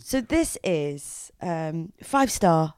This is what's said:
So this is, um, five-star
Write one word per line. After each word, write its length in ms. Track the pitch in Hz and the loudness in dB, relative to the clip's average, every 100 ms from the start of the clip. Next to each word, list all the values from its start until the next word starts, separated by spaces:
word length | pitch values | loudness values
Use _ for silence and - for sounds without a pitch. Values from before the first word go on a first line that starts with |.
So 180 | - 262 | -4 -4
this 380 | 220 320 320 - | 0 0 0 -2
is, 720 | 190 160 147 143 - - - _ | -2 0 -2 -6 -12 -16 -18 _
um, 520 | 180 165 156 165 170 - | -6 -4 -4 -6 -8 -14
five-star 720 | - 277 262 - 185 165 156 | -2 2 2 4 4 4 2